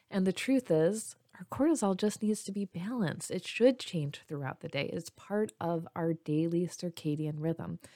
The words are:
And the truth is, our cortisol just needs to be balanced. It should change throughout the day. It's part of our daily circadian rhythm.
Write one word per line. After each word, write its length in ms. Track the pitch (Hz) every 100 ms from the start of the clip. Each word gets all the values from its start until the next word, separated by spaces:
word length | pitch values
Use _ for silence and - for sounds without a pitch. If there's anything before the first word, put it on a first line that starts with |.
| _
And 160 | 202 185
the 60 |
truth 380 | 185 - 262 247
is, 460 | 160 165 214 - - _ -
our 80 | 180
cortisol 500 | - 285 320 202 190
just 260 | 214 -
needs 220 | 214 214
to 80 | -
be 120 | 202
balanced. 640 | 202 170 185 247 175 - -
It 140 | 185
should 340 | - - 240 262
change 420 | - 170 143 - -
throughout 320 | 147 135 -
the 80 | -
day. 200 | 139 143
It's 180 | - 165
part 420 | - - 208 214 -
of 280 | 170 170 170 -
our 160 | 165
daily 540 | 165 - 151 165 170 175
circadian 640 | - 180 - 156 147 151 151
rhythm. 420 | 160 165 - 170 -